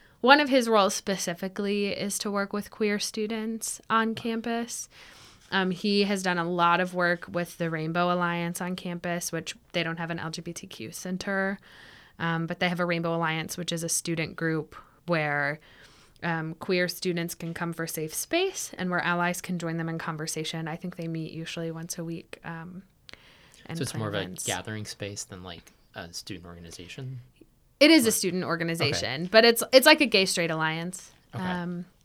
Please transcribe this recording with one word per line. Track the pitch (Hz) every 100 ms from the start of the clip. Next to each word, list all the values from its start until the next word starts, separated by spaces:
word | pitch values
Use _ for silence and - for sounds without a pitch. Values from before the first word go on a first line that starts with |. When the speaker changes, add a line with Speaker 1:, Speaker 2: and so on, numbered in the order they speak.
| - _
Speaker 1:
one | 240 285
of | 285
his | 262 226
roles | 220 196
specifically | 196 - 185 - 170 190 190 202 202 202
is | - 202 -
to | 214
work | 202 196
with | 208 202
queer | - 214 208
students | - - 214 226 220 226 - - -
on | 226 220
campus. | 226 233 233 226 233 233 - - - - - - - -
Um, | 190 185
he | 180 214 202
has | 202 202
done | 185 180
a | 170
lot | 180 170 175
of | 180
work | 180 175 175 -
with | 175 175 -
the | 165
Rainbow | 160 160 170 175
Alliance | 180 175 175 170 175
on | 180
campus, | 185 185 175 180 175 -
which | 165 160 - _
they | 175
don't | 165 165
have | 165
an | 170
L | 160
G | 165
B | 170
T | 170 190
Q | - 113
center, | - 185 185 - 196 190 196 - - - - - -
um, | 165 165 165
but | 175
they | 180
have | 175
a | 175
Rainbow | 170 165
Alliance, | 165 165 160 160 -
which | 170
is | 170
a | 165
student | - - 165 160 -
group | 165 160 151 - - _ -
where, | 165 151 147 143 151 - - - - - -
um, | 165 165 160
queer | 160 - 180 180
students | - 185 170 170
can | - 165
come | 170 170
for | 165 165
safe | - 156
space | - - 339 381 381 - -
and | 180
where | 175
allies | 170 175 175 175
can | - 180
join | 165 170
them | 165
in | 165
conversation. | 170 156 160 160 156 165 160
I |
think | 170 180 175
they | 165
meet | 165 156
usually | 160 165 - 165
once | 165 165 -
a |
week, | 165 165 - -
um, | - 165 165 180 - _ - - - - - - -
and | 165
Speaker 2:
So |
it's | 131
Speaker 1:
plan | -
Speaker 2:
more | 107
of |
a | 101
Speaker 1:
events. | 95 92
Speaker 2:
gathering | - 90 101 110 104
space | - 101 101
than, | - 95
like, | 92 82 - - _
a | 110 87
student | 87 - 92 87
organization? | 87 85 - 87 - 131 131 - - - _ _ -
Speaker 1:
It | 294
is | 320 226
a |
Speaker 2:
Or |
Speaker 1:
student | 214 190 180
organization, | 135 165 170 165 151 90 107 131
Speaker 2:
Okay. | 180
Speaker 1:
but | 220
it's, | 233 233 -
it's | 262
like | 294 302
a | 269
gay | 208
straight | 190 - 165
alliance. | 160 156 160 170 - - - _
Speaker 2:
Okay. | -
Speaker 1:
Um, | 185 180 175 175 180 _